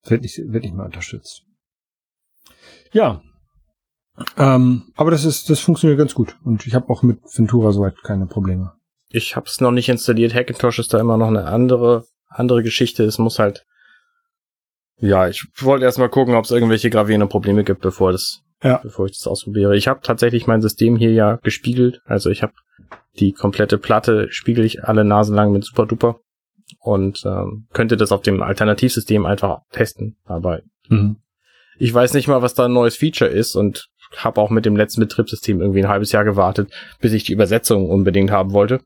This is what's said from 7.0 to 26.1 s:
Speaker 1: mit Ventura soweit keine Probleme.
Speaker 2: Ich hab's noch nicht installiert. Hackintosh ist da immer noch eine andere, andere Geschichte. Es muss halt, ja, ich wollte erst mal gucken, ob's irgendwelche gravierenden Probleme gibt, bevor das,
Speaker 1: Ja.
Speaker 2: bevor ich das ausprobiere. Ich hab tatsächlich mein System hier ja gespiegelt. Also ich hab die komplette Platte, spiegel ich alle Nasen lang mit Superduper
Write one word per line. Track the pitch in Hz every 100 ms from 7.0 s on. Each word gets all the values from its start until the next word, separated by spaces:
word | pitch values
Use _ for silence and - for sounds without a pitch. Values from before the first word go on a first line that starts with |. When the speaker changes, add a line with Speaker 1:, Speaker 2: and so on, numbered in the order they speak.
Speaker 1:
mit | 123 110 _ -
Ventura | 110 117 107
soweit | 101 98 -
keine | - 98 92
Probleme. | - 92 92 95 _ _ _ _
Speaker 2:
Ich | 117 - -
hab's | - -
noch | 127
nicht | 123 120
installiert. | 120 - 113 117
Hackintosh | 120 123 120 123 117
ist | 117
da | 113
immer | 117 113
noch | 113
eine | 107
andere, | 92 113 127 123 120 117 117 _ _
andere | - 123 120
Geschichte. | 113 - 120 -
Es | 110 107
muss | 117 -
halt, | 104 - _ _ _ _ _ _ _ _ _ _ _ _ _ _
ja, | 104 95 90
ich | - - -
wollte | 135 135
erst | 127 127
mal | 123
gucken, | 139 123
ob's | 117 110
irgendwelche | 120 117 110 120
gravierenden | 110 104 107 101
Probleme | 101 101 101
gibt, | 101 95
bevor | 95 - 95
das, | 92 - - _ _
Speaker 1:
Ja. | 131 127
Speaker 2:
bevor | 110 - 98
ich | -
das | -
ausprobiere. | 98 - 104 101 101
Ich | 127
hab | 135
tatsächlich | - 117 120 120 117
mein | 113
System | 110 - 117 117
hier | 117
ja | 113 104 117
gespiegelt. | 120 - - 123 123 127
Also | - 107 -
ich | 101
hab | 107 _ _ _ _ - _ -
die | 101
komplette | 98 101 - 104 104
Platte, | - 110 117 110 104
spiegel | - - 117
ich | 110 -
alle | - 107
Nasen | 104 104 104
lang | 104 104
mit | 101
Superduper | - - 107 117 117